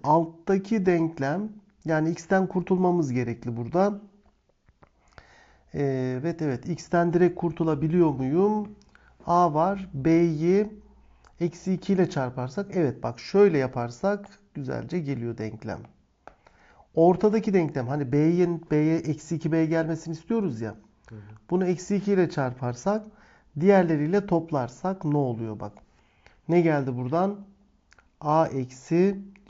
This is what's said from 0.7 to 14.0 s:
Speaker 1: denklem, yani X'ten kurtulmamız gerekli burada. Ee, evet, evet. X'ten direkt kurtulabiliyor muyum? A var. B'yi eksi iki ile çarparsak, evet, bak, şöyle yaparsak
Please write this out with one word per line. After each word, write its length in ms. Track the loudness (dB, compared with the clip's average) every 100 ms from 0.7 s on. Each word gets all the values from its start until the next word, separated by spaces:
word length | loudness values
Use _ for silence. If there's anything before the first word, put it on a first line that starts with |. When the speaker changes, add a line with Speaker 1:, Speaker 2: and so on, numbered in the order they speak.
| 0 2
Speaker 1:
denklem, 680 | 2 0 -2 -4 -4 -6 -12 -20 _
yani 260 | -2 0 0
X'ten 360 | -2 0 2 2
kurtulmamız 640 | -2 0 2 2 2 0
gerekli 440 | 0 -2 -4 -8 -8
burada. 440 | -2 0 0 0 -10 _ _ _ _ _ _ _ _ _ _ -20 -20 _ _ _ _
Ee, 420 | -4 -2 -2 -2 -4
evet, 220 | -4 -4
evet. 260 | -4 -4 -6
X'ten 440 | -8 -2 0 2
direkt 280 | 4 2 2
kurtulabiliyor 720 | -4 -2 -2 0 0 2 2
muyum? 580 | 2 0 2 2 0 -4 -12 _ _ _ _ 0
A 280 | 2 4
var. 340 | 2 0 -2 -6
B'yi 840 | -2 2 4 4 2 2 2 2 -6 -20 _ _ _ _ -6
eksi 320 | -4 -4 -4
iki 200 | -2 2
ile 180 | 2 2
çarparsak, 640 | 0 -4 -4 -6 -6 -6 0
evet, 260 | 0 0
bak, 180 | -6 -8
şöyle 380 | 0 6 6 6
yaparsak 800 | 0 -2 -6 -4